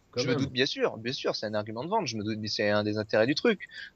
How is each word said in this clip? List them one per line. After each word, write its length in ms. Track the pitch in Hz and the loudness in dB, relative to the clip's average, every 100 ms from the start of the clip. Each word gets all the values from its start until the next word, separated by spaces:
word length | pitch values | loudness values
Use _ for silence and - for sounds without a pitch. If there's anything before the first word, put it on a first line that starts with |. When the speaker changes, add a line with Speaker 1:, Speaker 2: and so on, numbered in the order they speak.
| _ | _
Speaker 1:
quand 80 | 120 | -4
Speaker 2:
Je 60 | 123 | 0
me 60 | |
Speaker 1:
même. 40 | - | 0
Speaker 2:
doute, 140 | 135 | 0
bien 140 | 123 135 | 2 0
sûr, 300 | 277 226 110 | 2 -2 -2
bien 140 | 113 | -6
sûr, 220 | 143 - | -4 -2
c'est 120 | - 107 | -2 -2
un 80 | |
argument 280 | 107 107 110 | -2 -4 -6
de 60 | 156 | -2
vente, 180 | 220 147 | -2 -2
je 100 | 110 | -4
me 60 | |
doute, 160 | 104 107 | -4 -4
mais 60 | 107 | -4
c'est 240 | - 104 | 0 2
un 140 | 104 | 4
des 120 | 104 107 | 2 0
intérêts 300 | 107 110 117 | 2 4 4
du 80 | |
truc. 280 | 151 240 202 - - - | 4 2 2 -2 -14 -14